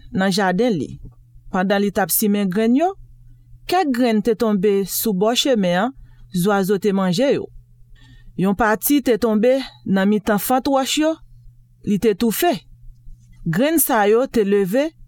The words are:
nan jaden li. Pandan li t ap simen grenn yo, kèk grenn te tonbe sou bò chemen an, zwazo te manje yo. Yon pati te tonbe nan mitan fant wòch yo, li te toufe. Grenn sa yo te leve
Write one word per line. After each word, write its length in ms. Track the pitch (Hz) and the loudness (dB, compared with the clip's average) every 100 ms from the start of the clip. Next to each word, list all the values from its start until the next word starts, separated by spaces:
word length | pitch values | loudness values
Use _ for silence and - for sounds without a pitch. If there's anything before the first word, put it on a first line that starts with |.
| - | -6
nan 240 | 185 190 190 | -2 0 0
jaden 400 | 185 180 247 175 | 0 0 0 -2
li. 140 | 113 - - - - - - | -6 -12 -18 -20 -20 -20 -6
Pandan 280 | 190 190 202 | -2 0 0
li 140 | 202 208 | 0 -2
t 80 | |
ap 80 | 185 | -2
simen 400 | - 214 202 196 | 0 0 0 0
grenn 240 | 190 226 262 | 0 2 2
yo, 140 | 359 403 - - - - - - - | 0 -4 -16 -20 -20 -20 -20 -18 -4
kèk 240 | 359 311 240 | -2 0 0
grenn 240 | 247 214 | 0 2
te 160 | 233 214 | 0 0
tonbe 460 | 226 208 208 196 | 0 0 2 0
sou 320 | 185 - 226 185 | -2 -4 -2 0
bò 160 | 214 | 0
chemen 460 | 240 294 226 180 180 240 | 0 0 2 2 0 -2
an, 100 | - - - - | -6 -20 -20 -8
zwazo 480 | 180 196 196 185 196 | -2 0 2 0 0
te 140 | 214 196 | 0 0
manje 380 | 185 170 277 165 | 0 2 2 0
yo. 120 | - - - - - - - - - - | -4 -14 -20 -20 -20 -20 -20 -20 -12 -2
Yon 160 | 190 196 | 0 2
pati 460 | 220 220 - 285 | 0 0 0 0
te 140 | 262 220 | 2 0
tonbe 380 | 226 214 247 269 247 - - | 2 2 2 2 -2 -10 -2
nan 240 | 190 196 | 0 2
mitan 300 | 214 - 208 | 2 0 -2
fant 280 | - 262 277 | 0 -2 0
wòch 260 | 269 262 302 | 0 0 0
yo, 120 | 311 320 - - - - - _ | -2 -2 -10 -20 -20 -20 -20 _
li 160 | - 202 | -4 0
te 140 | 226 202 | 0 0
toufe. 380 | 233 - 349 214 - - - - - - - - 170 | -2 0 0 -2 -6 -20 -20 -20 -20 -20 -20 -10 -4
Grenn 340 | 165 285 330 | 0 0 0
sa 240 | - 233 208 | 0 2 2
yo 180 | 226 269 | 2 0
te 180 | 240 202 | 0 0
leve 420 | 202 185 247 311 - | 0 0 0 -2 -6